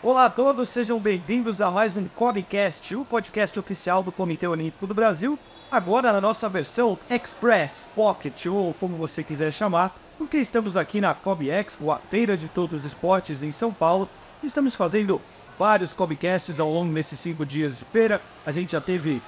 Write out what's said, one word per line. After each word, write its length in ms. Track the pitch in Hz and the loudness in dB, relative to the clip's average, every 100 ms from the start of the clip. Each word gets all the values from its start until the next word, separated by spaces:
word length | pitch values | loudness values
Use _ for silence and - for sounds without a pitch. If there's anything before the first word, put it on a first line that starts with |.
Olá 200 | 226 254 | 4 4
a 60 | 247 | 4
todos, 380 | 185 269 254 247 | 4 2 2 -2
sejam 300 | 247 226 233 | -2 -2 0
bem-vindos 640 | 208 185 160 240 226 190 | 0 -2 0 -2 0 0
a 100 | 196 | 0
mais 260 | 185 220 190 | 2 0 0
um 120 | 180 | -6
Comicast, 840 | - 240 208 180 202 202 - - 214 | 0 0 0 -2 0 0 -2 -8 -8
o 80 | |
podcast 520 | 277 233 - 214 208 214 | -2 -4 -2 -2 -2 -2
oficial 460 | - 196 - 180 | -6 -6 0 0
do 80 | 185 | 0
Comitê 380 | - 180 160 175 | -4 -4 -2 -2
Olímpico 360 | 165 160 - | -2 -4 -6
do 80 | 196 | -4
Brasil, 460 | 208 220 156 233 294 - - - | 2 2 2 -2 -2 -8 -20 -2
agora 420 | 254 175 226 247 | 0 2 4 4
na 80 | 202 | 4
nossa 280 | 196 226 214 | 2 0 -2
versão 500 | 185 143 - 240 185 - | -2 -4 0 0 0 -2
Express, 800 | 240 - - 240 214 143 - - | -4 -4 0 4 4 2 -6 -10
Pocket 520 | - 214 190 214 - 175 | 2 2 2 -6 -6 -2
ou 280 | 196 180 - | 0 0 -2
como 160 | 185 170 | -6 -4
você 260 | 160 - | -6 -6
quiser 300 | 151 147 156 | -8 -2 -2
chamar, 440 | 147 214 170 185 - - - | 0 0 2 0 -2 -20 -10
porque 200 | 302 302 | -2 0
estamos 380 | 240 233 208 185 | 0 0 0 -2
aqui 240 | 151 208 | 0 0
na 140 | 196 | 0
Cobi 360 | 147 190 185 135 | 0 -2 -2 0
Expo, 420 | 175 208 - 151 | -2 -4 -6 -2
a 60 | 147 | -2
feira 380 | - 196 233 190 | -2 0 2 0
de 120 | 156 | -2
todos 320 | - 170 160 | -4 -2 -4
os 40 | |
esportes 600 | 143 - 170 185 175 143 | -8 -4 2 2 0 -8
em 80 | 147 | -6
São 200 | 147 233 | -4 -4
Paulo, 360 | 196 170 185 196 - - - | 2 2 2 0 -10 -20 -10
e 40 | 302 | -4
estamos 260 | 294 277 | 0 0
fazendo 460 | - 175 202 202 175 - - - - | 0 0 2 2 0 -2 -20 -20 0
vários 360 | 202 214 180 | 4 4 2
Comicast's 680 | - 180 147 175 180 - 151 | -2 -2 -2 0 0 -2 -2
ao 100 | 156 | 0
longo 240 | 165 175 | 2 0
desses 280 | 156 151 143 | -2 -4 -6
cinco 260 | 175 160 147 | -8 -6 -4
dias 320 | 143 151 123 | -2 -2 -4
de 60 | |
feira. 360 | - 226 226 202 - - | -2 2 4 2 -4 -12
A 60 | - | -6
gente 220 | 151 180 | -4 -2
já 80 | 160 | -2
teve 420 | 160 185 156 127 | 0 -2 0 -2